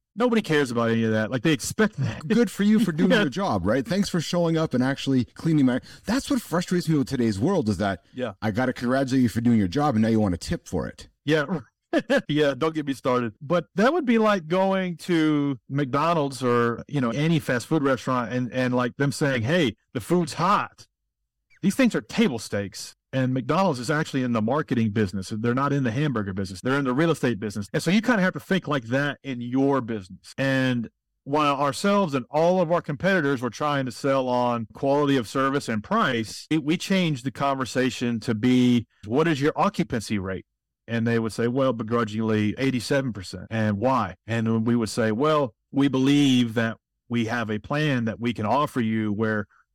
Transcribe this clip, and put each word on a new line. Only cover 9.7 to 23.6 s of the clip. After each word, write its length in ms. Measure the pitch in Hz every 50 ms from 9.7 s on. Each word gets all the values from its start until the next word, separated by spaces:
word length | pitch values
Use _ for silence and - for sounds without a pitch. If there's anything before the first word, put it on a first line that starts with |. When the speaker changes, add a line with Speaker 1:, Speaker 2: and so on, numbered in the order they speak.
| 87 143 147 151 120
Speaker 2:
and 80 | 110 110
now 60 | 110
you 100 | 113 110
want 160 | 107 98 87
a 20 | 82
tip 300 | - - 87 85 - -
for 180 | - 85 62 55
it. 220 | - - - - _ _ _
Speaker 1:
Yeah. 360 | 139 151 156 143 - 190 151 - _ _ _ _ _ -
<laughs> 340 | 311 - - 262 269 - -
Yeah, 260 | 147 147 151 143 135
don't 200 | 123 156 160 160
get 100 | 156 147
me 80 | 147 135
started. 400 | - - 135 123 123 120 113 104 _
But 240 | 147 131 170 175 160 - -
that 180 | 175 208 254
would 140 | 311 370 302
be 140 | 247 233 226
like 280 | 220 214 208 196 156 156
going 500 | 175 190 190 190 190 190 185 180 170 151
to 640 | - - 175 165 156 156 151 147 143 143 139 120 _ -
McDonald's 760 | 135 139 147 127 123 143 151 165 170 165 143 139 131 123 131
or, 400 | 123 120 120 120 117 117 113 - -
you 140 | 139 147
know, 80 | 127 117
any 300 | 113 139 147 165 170 151
fast 260 | - - 131 120 -
food 160 | - 156 160
restaurant 500 | 143 139 135 113 - - 131 123 120 107 123
and, 200 | 127 127 120 -
and, 220 | 127 127 127 127
like, 200 | 127 123 123 - -
them 140 | 143 143
saying, 320 | 123 - 160 143 135 127 110
"Hey, 320 | 117 160 185 160 120 - - _ _ -
the 80 | 123
food's 320 | 101 - 170 180 170 147 -
hot." 540 | - 165 185 208 170 120 - - - - _ _ _ _ _ _ _ _ _ _ _ _ _ _ _ -
These 120 | 190 -
things 200 | - 262 226 -
are 60 | 156
table 360 | 117 - - - 233 196 127 110
stakes. 560 | - - - 101 101 95 - - - - - _ _ _ -
And 200 | 131 131 127 127
McDonald's 460 | 135 - - 151 180